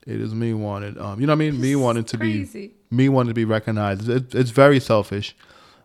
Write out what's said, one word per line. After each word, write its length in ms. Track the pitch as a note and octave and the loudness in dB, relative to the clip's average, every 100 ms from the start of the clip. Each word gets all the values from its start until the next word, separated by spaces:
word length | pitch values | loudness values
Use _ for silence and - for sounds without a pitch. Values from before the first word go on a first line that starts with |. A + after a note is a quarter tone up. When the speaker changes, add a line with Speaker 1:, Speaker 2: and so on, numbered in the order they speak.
| - | -10
Speaker 1:
It 160 | A2 | -8
is 140 | A2 A2 | -6 -4
me 180 | A#2 | -4
wanted, 460 | A2 G#2 G2+ G2+ - | -4 -4 -8 -10 -10
um, 200 | G2+ G2+ | -10 -4
you 60 | C#3+ | 0
know 60 | |
what 60 | D#3 | 2
I 120 | D#3 | 0
mean? 40 | C#3 | -2
Me 140 | C3 | 0
Speaker 2:
This 0 | |
is 60 | C#3 | 0
Speaker 1:
wanting 260 | B2 A#2 | 0 0
to 140 | A2+ A2+ | -4 -4
Speaker 2:
crazy. 500 | A2 G#2 F#2+ - - _ - | -2 -2 -6 -12 -16 _ -4
Speaker 1:
be, 40 | A#2+ | 2
me 140 | C3+ | 4
wanting 200 | C3+ A#2+ | 4 2
to 20 | |
be 120 | A2+ A2 | 0 0
recognized. 640 | G#2+ A2 G#2+ G#2 G2 A2 | 0 -2 -2 -2 -2 -2
It, 280 | B2 B2+ A2+ | -2 -2 0
it's 160 | B2+ | 0
very 280 | A2+ C#3 C#3 | 6 6 6
selfish. 560 | - A2 G2+ G2+ G#2+ - _ - - _ | 4 0 0 -6 -8 -14 _ -20 -20 _